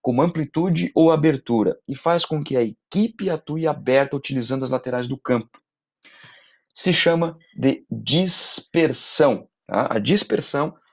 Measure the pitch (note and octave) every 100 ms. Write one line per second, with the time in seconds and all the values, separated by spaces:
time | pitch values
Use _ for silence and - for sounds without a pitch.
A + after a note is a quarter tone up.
0 | - A#2+ E3+ E3 D3 - F3+ E3 F3 -
1 | D#3+ D#3+ D#3 C3+ - A#2 G2+ - - C#3
2 | E3 E3+ - D#3 D3 C3+ A#2 - _ F3+
3 | A3+ - F#3+ D#3+ - D#3 D#3+ C3+ B2+ C3
4 | C#3 C#3+ - C3+ A#2 C3 C3 C3 B2+ B2
5 | B2 C3+ - A#2+ G#2+ _ _ _ _ _
6 | - - - - _ _ _ - - F3
7 | - E3 E3 D#3+ _ - B2+ C3 - A2+
8 | G#2+ D3 F#3 - - - - E3 D#3 B2
9 | - - D3 A2 - _ - G2 B2+ A2+
10 | G#2 G3+ - - - C#3+ D#3 - _